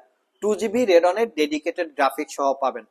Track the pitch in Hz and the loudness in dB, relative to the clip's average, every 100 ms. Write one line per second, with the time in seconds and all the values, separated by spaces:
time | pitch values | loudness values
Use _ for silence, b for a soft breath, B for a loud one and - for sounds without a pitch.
0 | _ _ _ - 208 208 220 226 233 170 | _ _ _ -6 -4 -2 -2 0 4 6
1 | 175 196 233 151 147 151 170 170 165 143 | 4 0 -2 0 -2 -2 -4 -6 -6 0
2 | 135 - 147 - 139 135 131 113 107 | 0 0 -10 -2 -2 0 -4 -6 -16